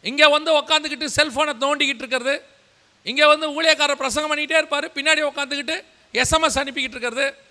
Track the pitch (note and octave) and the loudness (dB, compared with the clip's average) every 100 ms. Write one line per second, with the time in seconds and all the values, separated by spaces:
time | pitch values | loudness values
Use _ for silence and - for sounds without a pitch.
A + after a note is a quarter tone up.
0 | F#3+ C#4+ D4+ D4 D#4 D4+ D4 D#4 D4+ D4 | -6 4 4 4 4 2 4 0 0 -6
1 | D4 A#3+ D4+ B3 D4+ A#3+ C4+ D4 C#4+ B3 | -4 0 0 0 -2 0 -2 0 0 -2
2 | B3+ B3+ B3 C#4+ - _ _ _ _ _ | -4 -4 -2 -4 -8 _ _ _ _ _
3 | - C4 D4+ D4+ D#4 C#4+ D#4+ D#4 D4 C#4+ | -8 4 4 4 0 0 2 2 2 0
4 | C4+ A#3 D4+ D4 D4+ D#4+ D#4 C#4+ D#4 - | -2 -2 -2 -4 0 0 0 -4 -4 -4
5 | C#4+ D#4 D4+ C4+ C#4 C#4+ B3 E4+ - _ | 0 0 0 -4 -6 -4 -6 -8 -10 _
6 | _ - B3 D#4+ D#4 C4+ C#4 C4+ C4 A#3 | _ -2 2 2 2 0 -4 -6 -8 -6
7 | A#3+ A3+ C#4 C#4 _ | -6 -2 -4 -4 _